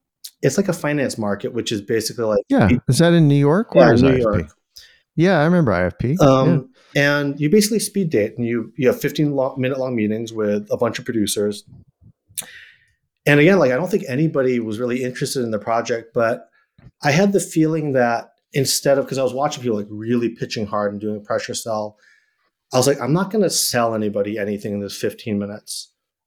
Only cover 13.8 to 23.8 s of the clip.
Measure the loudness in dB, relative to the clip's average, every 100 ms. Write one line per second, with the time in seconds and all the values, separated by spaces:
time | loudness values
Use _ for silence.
13.8 | -2 -4 -2 -2 0 0 0 0 -2 -4
14.8 | -4 -2 -4 -6 -6 -4 -4 -4 -2 -2
15.8 | -2 -6 -4 -2 0 -2 -8 _ _ _
16.8 | -20 _ 0 2 4 2 -2 0 0 0
17.8 | -2 0 2 0 -6 _ _ -4 -2 -2
18.8 | 2 2 0 -2 -2 -2 -4 -4 -4 -4
19.8 | -6 -10 -2 0 -2 -4 -8 -6 -4 -2
20.8 | -4 -4 -6 -8 -4 -6 -4 -10 -6 -6
21.8 | -6 -12 _ _ _ _ _ _ _ 0
22.8 | 2 0 0 0 0 0 0 0 -2 0